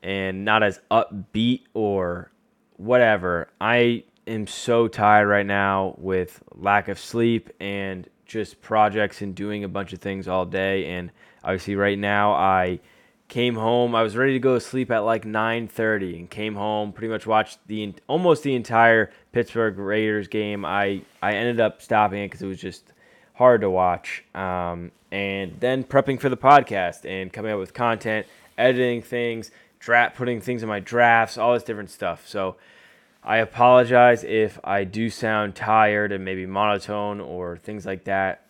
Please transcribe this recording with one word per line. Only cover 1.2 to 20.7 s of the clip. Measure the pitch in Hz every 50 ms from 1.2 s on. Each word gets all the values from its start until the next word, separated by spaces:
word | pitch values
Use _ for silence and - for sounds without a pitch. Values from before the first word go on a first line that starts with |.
| 92 _ _ 107 113 120 123 127 _ _ _
or | - 110 104 101 98 92 87 87 87 87 _ _ _ _ _ _ _ _ _ _ _
whatever, | 90 107 123 123 123 113 110 98 87 90 87 87 80 _ _ _
I | - 110 120 120 120 120 120 117 - _ _ _ _
am | - 117 110 107 98
so | - - - - 120 117 117 110
tired | - - 107 104 107 104 104 101
right | 101 101 101
now | 101 101 101 101 98 98 98 95 95 - -
with | 73 95 92 92 90 90 - - _ - -
lack | - 87 101 101 104 95 -
of | 98 -
sleep | - - - 117 117 117 117 110 110 - - _
and | - 98 101 101 98 95 95 92 87 - _ _ _
just | _ - 110 104 - - _
projects | _ - 110 110 107 107 98 110 104 98 - -
and | 104 98 95
doing | 90 98 104 104 104 101
a | 98
bunch | 87 98 98 85 -
of | 87
things | - 101 98 95 92 95
all | 92 92 90
day. | 87 82 95 95 98 98 95 90 71
And | 90 90 87 85 - _ _ _ _ _ -
obviously | - 95 95 - - 101
right | 98 101 101 101 101
now | 101 101 104 104 104 104 104
I | 71 90 95 92 92 90 90 92 80 _ _ _ _ _ _ _ _ _ _
came | - 123 120 123 120
home. | 110 110 113 120 120 123 120 117
I | 113 113
was | 110 101
ready | 117 131 135 135
to | 131
go | 120 131 127
to | 120
sleep | - - - 131 127 -
at, | 123 113
like, | 104 113 113 113 101
nine | 110 107 110 110 113 113 117 117 104
thirty | - - 113 110 107 104 98 90 85 82
and | 87 85
came | - - 107 110 107
home, | 101 101 107 107 107 107 104 98
pretty | - 107 113
much | 110 107 -
watched | 110 110 107 107 - - _ _ -
the | 104 107
en-, | 107 101 92 - _
almost | _ 127 165 180 180 160 - -
the | 143 135
entire | 123 110 - 120 113 117 117 113 113 107 - - _ _ _
Pittsburgh | - 120 120 - - 117 113 110 98 95
Raiders | 101 95 104 107 110 107 107 107 101 90
game. | - 110 107 104 104 101 98
I, | 78